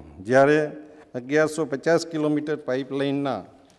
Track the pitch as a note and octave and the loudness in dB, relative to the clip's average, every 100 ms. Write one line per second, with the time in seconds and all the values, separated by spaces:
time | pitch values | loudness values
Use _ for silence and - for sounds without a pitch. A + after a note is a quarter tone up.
0 | D2 E2+ F#2+ B2+ C#3 D3+ D3+ - - - | -14 -16 2 6 6 4 0 -6 -18 -20
1 | - C3 B2 D3+ D#3 D3+ D#3 C#3 D#3+ E3 | -14 -12 -2 0 0 0 -4 -2 2 0
2 | E3 D#3 D3+ D3+ D3 D3 C#3 B2+ C3+ C3+ | 0 -4 -2 -2 -2 -6 -4 -4 -4 -4
3 | C#3 C#3 C#3+ A2 F2+ - _ | -2 -2 -2 -4 -8 -20 _